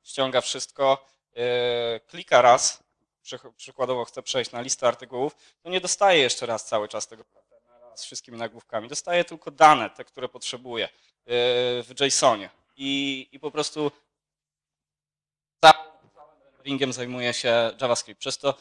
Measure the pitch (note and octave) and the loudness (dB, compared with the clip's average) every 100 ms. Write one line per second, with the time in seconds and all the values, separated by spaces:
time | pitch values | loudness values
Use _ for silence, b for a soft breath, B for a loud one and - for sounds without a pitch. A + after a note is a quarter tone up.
0 | - - C3 B2+ - - - - C#3 C3+ | -12 -4 -2 -2 -2 -6 -10 -2 0 0
1 | _ b _ A#2 B2 B2 B2 A#2+ A#2 A2+ | _ b _ -8 -4 -2 -2 -2 -4 -8
2 | - E3+ - C3 A#2+ C3 - - _ _ | -12 -18 2 6 8 6 4 -6 _ _
3 | _ _ - B2+ B2+ - - - B2 B2+ | _ _ -18 -18 -18 -20 -16 -6 -4 -4
4 | A#2 - - C3+ A2+ A#2+ B2+ - B2 - | -6 -10 -6 -6 -6 -8 -8 -2 -2 -2
5 | B2 B2 C#3+ - b b E3 F#3 F3+ - | -6 -6 -6 -6 b b -8 -4 -4 2
6 | G3+ E3+ B2+ - A#2 A2 - A2 G#2+ A2 | 4 4 4 0 -6 -6 -4 -4 -4 -8
7 | - A2 - _ _ A2+ _ _ - - | -10 -14 -20 _ _ _ _ _ -20 -18
8 | - - - A#2 A2+ A2+ - A2+ A#2 D3 | -16 -16 -14 -10 -10 -12 -10 -8 -8 -10
9 | - F3 E3+ E3 - C#3+ D#3 C#3+ G#2 - | -4 -2 -2 -6 -10 6 8 8 2 -8
10 | - - B2 B2+ - B2 B2+ A#2 F#2 - | -20 -12 -12 -12 -12 -12 -8 -6 -6 -8
11 | b _ - A#2+ B2 B2 B2 B2 A#2 C3 | b _ -4 0 0 0 -2 -4 -8 -2
12 | C#3 - C#3 G#2+ F#2+ _ _ - C#3 C#3 | 0 2 2 2 -2 _ _ -10 -6 -4
13 | C#3 C3+ B2+ C3+ D3+ D3+ D3 D3+ D3 - | -4 -6 -12 -14 -8 -6 -6 -4 -4 -6
14 | _ _ _ _ _ _ _ _ _ _ | _ _ _ _ _ _ _ _ _ _
15 | _ _ _ _ _ _ D#3+ - - - | _ _ _ _ _ _ 8 8 2 -20
16 | _ _ - _ _ _ C#3 C3+ C3 B2+ | _ _ -20 _ _ _ -8 -4 -4 -4
17 | B2 B2+ B2 A#2 B2+ A#2 A2+ - B2+ A#2+ | -8 -6 -6 -4 0 2 0 -2 -2 -2
18 | - G2+ C#3 - C#3 C3 | -4 -12 -10 -6 -4 -4